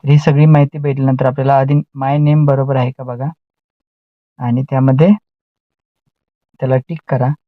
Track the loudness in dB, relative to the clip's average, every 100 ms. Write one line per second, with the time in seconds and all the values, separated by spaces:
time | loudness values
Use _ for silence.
0 | 2 2 2 2 4 4 2 -2 -6 -2
1 | -2 0 -2 -2 0 0 2 -2 -2 -8
2 | -4 0 2 2 2 0 -2 -2 -4 -6
3 | -14 -10 -10 -12 _ _ _ _ _ _
4 | _ _ _ _ -4 -4 -2 0 0 4
5 | 4 2 _ _ _ _ _ _ _ _
6 | _ _ _ _ _ _ -2 -2 -4 -14
7 | _ -2 -2 -4